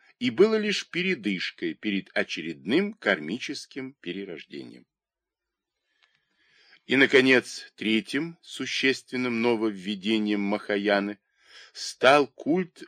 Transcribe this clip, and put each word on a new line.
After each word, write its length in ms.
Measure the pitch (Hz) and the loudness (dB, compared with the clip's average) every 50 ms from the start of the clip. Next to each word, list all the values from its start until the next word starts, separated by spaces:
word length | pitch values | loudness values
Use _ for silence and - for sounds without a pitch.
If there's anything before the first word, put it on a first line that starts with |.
| _ _ _ - | _ _ _ -6
и 100 | 123 127 | -4 -2
было 300 | 113 113 202 220 220 214 | 4 4 4 6 6 0
лишь 260 | 208 208 196 - - | 0 -2 -4 -4 -6
передышкой 880 | - - 170 180 190 185 131 98 104 95 87 - - - - - 82 76 | -6 -6 -4 -2 -2 -4 -2 -2 -4 -4 -4 -6 -8 -10 -8 -8 -8 -8
перед 420 | - - 107 98 95 - - - | -6 -4 -4 -4 -4 -4 -4 -4
очередным 800 | 104 104 - - - 78 82 80 71 67 87 131 175 202 208 - | -4 -4 -4 -6 -10 -8 -10 -10 -10 -4 -2 0 0 0 -2 -6
кармическим 1000 | - - 113 95 78 76 78 101 131 - - 139 - - - - 135 131 131 135 | -4 -2 -2 0 -2 -2 -8 -8 -8 -8 -10 -12 -12 -14 -14 -14 -14 -14 -14 -16
перерождением. 920 | _ - 90 87 98 98 95 82 73 - - - 69 64 58 60 62 62 _ _ _ _ _ _ _ _ _ _ _ _ _ _ _ _ _ _ _ _ _ _ _ _ _ _ _ _ _ _ _ _ _ _ _ _ _ - _ _ | _ -12 -12 -10 -10 -10 -12 -12 -16 -16 -16 -16 -16 -16 -16 -20 -20 _ _ _ _ _ _ _ _ _ _ _ _ _ _ _ _ _ _ _ _ _ _ _ _ _ _ _ _ _ _ _ _ _ _ _ _ _ _ -20 _ _
И, 120 | - 127 | 0 4
наконец, 760 | 135 135 - - 131 127 135 131 120 - - - - - - _ | 4 6 8 8 6 8 8 6 6 4 0 -14 -16 -16 -18 _
третьим 640 | - 95 107 113 113 98 - - 139 160 170 165 _ _ | -6 -2 0 0 0 0 -2 -6 -6 -6 -6 -10 _ _
существенным 960 | - - - 131 - - - - 135 127 - - - 131 127 127 123 117 113 | -18 -12 -10 -8 -6 -4 0 0 0 0 0 -6 -8 -6 -4 -2 -2 -2 0
нововведением 1000 | 117 120 117 107 113 110 101 95 90 101 107 95 90 107 113 107 107 104 104 101 | 2 2 2 2 0 -2 -4 -4 -8 -8 -8 -4 -2 0 0 0 0 0 0 0
Махаяны – 760 | 101 101 104 104 - - 104 101 101 104 101 101 101 101 104 _ _ _ _ _ _ _ - - - - - | 0 -2 -2 -4 -2 -2 -2 0 2 2 2 2 0 -2 -8 _ _ _ _ _ _ _ -20 -20 -20 -20 -16
стал 540 | - - - - - - 127 139 147 139 | -12 -12 -12 -4 2 4 6 6 6 4
культ 560 | 127 _ - - 135 160 185 180 170 _ - - | 0 _ -8 -2 0 0 0 0 -4 _ -20 -20